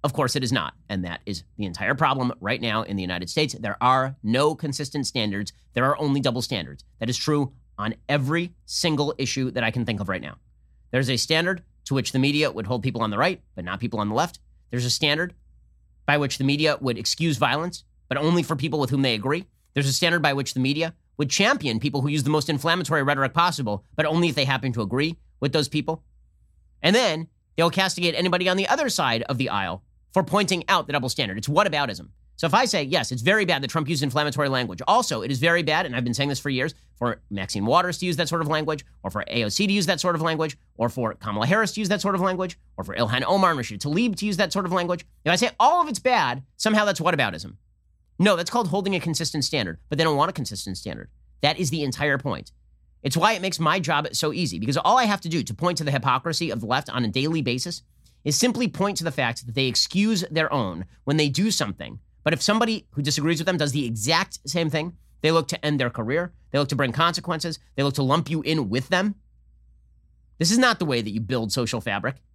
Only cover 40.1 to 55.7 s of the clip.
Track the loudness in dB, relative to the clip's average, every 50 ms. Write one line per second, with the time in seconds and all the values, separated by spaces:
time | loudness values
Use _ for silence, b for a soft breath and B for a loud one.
40.1 | 0 0 0 0 0 0 -2 -4 -4 -12 _ _ _ -2 -2 -2 0 -2 -4 -4
41.1 | -4 -6 -8 -6 -2 0 2 2 4 2 2 0 -2 -4 0 0 0 0 0 0
42.1 | 0 0 0 0 0 -2 -4 -6 -8 -14 _ _ -12 -12 -10 -8 -2 0 0 2
43.1 | 2 0 2 2 4 4 4 4 4 2 -2 -6 -6 -6 -4 0 2 2 2 2
44.1 | 0 0 -2 -2 0 0 0 0 0 -2 -2 0 0 0 0 0 -2 -4 -6 -16
45.1 | -20 _ _ 2 4 4 2 0 2 _ 4 6 6 6 2 0 -2 -2 2 2
46.1 | 4 4 4 2 -2 -4 -8 _ _ _ 0 4 4 4 4 4 0 0 0 0
47.1 | 2 2 2 0 0 -6 -12 -14 -16 -18 _ _ _ _ _ _ _ _ _ _
48.1 | _ 2 4 4 4 4 0 -2 -2 -2 0 0 -2 -2 0 0 -2 -2 -2 -2
49.1 | -2 -2 -4 -2 -2 -2 -2 -2 -2 -2 -2 -4 -6 -12 -8 -6 -2 0 2 2
50.1 | 4 2 2 0 0 -6 -8 -6 -8 -10 -8 -8 -10 -8 -8 -10 -10 -10 -12 -18
51.1 | -20 -20 -20 _ -6 0 0 0 2 2 -2 -2 0 -2 -2 -2 -2 -2 0 0
52.1 | 0 0 -2 -4 -6 -6 -10 -16 -20 _ _ _ _ _ _ _ _ _ -6 -2
53.1 | 0 4 4 4 2 2 -2 -4 -2 0 2 2 2 2 2 0 0 0 0 -2
54.1 | -4 -2 -2 -2 -2 -2 -2 -2 -2 -2 -2 0 0 2 4 4 4 6 4 4
55.1 | 0 0 -2 -2 -2 -2 -2 -4 -4 -2 0 0